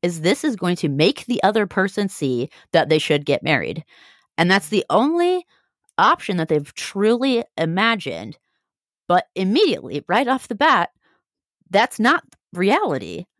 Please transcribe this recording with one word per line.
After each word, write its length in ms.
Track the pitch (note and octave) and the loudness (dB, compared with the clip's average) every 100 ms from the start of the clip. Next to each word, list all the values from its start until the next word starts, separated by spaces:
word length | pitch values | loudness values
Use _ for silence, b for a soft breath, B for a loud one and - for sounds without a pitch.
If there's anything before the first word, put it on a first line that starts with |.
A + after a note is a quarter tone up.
is 200 | F3+ E3 | -4 -2
this 220 | E3 C4 | 0 0
is 120 | D#4 G#3+ | -2 -2
going 200 | F3+ F3+ | -4 -2
to 120 | D3 | -2
make 360 | C#3 E3 - - | 2 0 0 -4
the 160 | A#3+ | 0
other 240 | G3 A3 G3+ | 2 2 0
person 420 | G3+ F#3+ - G3 | -2 -2 -2 -6
see 400 | - C#3 B2 B2 b b | -4 -4 -2 -6 b b
that 160 | E3 C#3+ | 0 2
they 100 | D#3 | 2
should 260 | - D3 D3 | 2 0 0
get 180 | C#3 | -2
married. 400 | - C3+ D2 D#3+ - b b b b - | 0 -2 -2 -10 -14 b b b b 0
And 120 | F3 | 2
that's 180 | G3 - | 2 2
the 160 | G#3 - | -2 2
only 560 | F#3 C#4+ E4+ F4 F4+ - _ _ _ _ - | 2 2 2 0 0 -4 _ _ _ _ 2
option 380 | G#3 E4+ - F3+ | 2 2 0 -2
that 100 | D#3+ | 0
they've 240 | D3+ D3 | 0 -2
truly 680 | - - G3 G#3 A#3 C4+ A#3+ - - | -10 -8 -2 0 2 0 0 -2 -4
imagined. 800 | E3 F3+ A3+ A3 C#3 E2 A2 - _ _ _ _ _ _ - | -2 0 0 -2 -6 -10 -12 -16 _ _ _ _ _ _ 0
But 200 | F3 - F3+ | 0 0 -4
immediately, 680 | F#3+ C4 F#4+ A2+ - C#3+ - | 0 2 2 0 -6 -8 -2
right 200 | G#3 B3+ | -2 0
off 200 | C4 - | -2 -4
the 80 | G#3+ | 0
bat, 340 | D4+ A3 - _ _ _ _ _ _ _ - | 2 2 0 _ _ _ _ _ _ _ -2
that's 300 | G3 A3+ - | 0 0 0
not 240 | A#3 E4 - _ _ | 0 0 -4 _ _
reality. 720 | F3 G3 D#4+ F#4 C3+ E2+ F#2+ - | -2 2 2 0 -4 -6 -12 -14